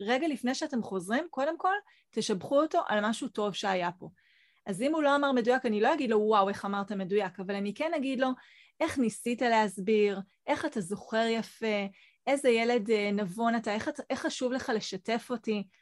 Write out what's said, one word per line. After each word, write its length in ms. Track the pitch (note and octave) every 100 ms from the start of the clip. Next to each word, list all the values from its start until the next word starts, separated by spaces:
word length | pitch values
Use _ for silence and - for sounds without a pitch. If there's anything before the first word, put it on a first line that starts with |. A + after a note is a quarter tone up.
רגע 280 | G3+ B3+ E4
לפני 260 | C4+ A#3+
שאתם 280 | C4+ D4+ A#3+
חוזרים, 440 | G3+ F#3+ F3+ A#3+ E4+
קודם 280 | - C#4+ E4
כל, 160 | F#4 G4+ - _ _
תשבחו 500 | - G#3+ G3 - C#4
אותו 200 | D#4 F4 -
על 220 | G#3+ G#3
משהו 200 | A3 B3+
טוב 260 | - G#3
שהיה 360 | - G3+ F#3 F3 F3+
פה. 100 | - - _ _ _ _ -
אז 160 | F#3
אם 120 | C4
הוא 80 | D#4+
לא 140 | C#4+ C#4+
אמר 160 | C#4+
מדויק, 340 | B3+ A3+ B3+ B3+
אני 140 | G#3
לא 140 | A3+
אגיד 160 | D#4+ C4
לו, 100 | A3
"וואו, 280 | G#3+ G#3+ G3
איך 160 | G3
אמרת 280 | G3+ G3+ G3
מדויק", 480 | G3+ F#3+ G3+ F#3+ F#3
אבל 140 | F#3+
אני 200 | G3+ G3+
כן 180 | G3+ D#4 E4
אגיד 240 | C4+ B3+
לו, 80 | C4 B3+ - - - -
"איך 180 | - C4+
ניסית 440 | A#3 - A#3+ A#3+
להסביר, 760 | B3 A3+ G#3+ G3+ F#3+ G#3+ G#3 G3 G3 _ -
איך 180 | D4
אתה 160 | D#4 A#3+
זוכר 460 | E3 G#3 - A3 A3+
יפה, 560 | A3+ A3 - A3+ G#3 G3 - - _ -
איזה 220 | C#4 C#4
ילד, 420 | A3+ A#3 A#3+ G#3
אה, 200 | G#3+ G#3
נבון 440 | G3+ G3+ F#3+ A#3 A#3
אתה, 180 | A3+
איך 140 | G#3+ D4+
את-, 120 | D4 -
איך 100 | C4+
חשוב 320 | D#4+ - B3+
לך 200 | B3+ C4
לשתף 520 | A3 - F#3 - A3+ -
אותי", 360 | B3 - G#3 G3 _